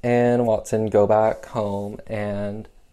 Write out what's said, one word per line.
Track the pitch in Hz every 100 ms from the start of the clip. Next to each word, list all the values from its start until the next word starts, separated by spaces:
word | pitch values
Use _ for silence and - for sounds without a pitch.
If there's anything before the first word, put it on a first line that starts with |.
and | 123 120 123 120 117
Watson | 110 - 110 110
go | 104 104
back | 107 110 - -
home | 120 104 101 101 107 -
and, | 107 104 101 101 107 104 - _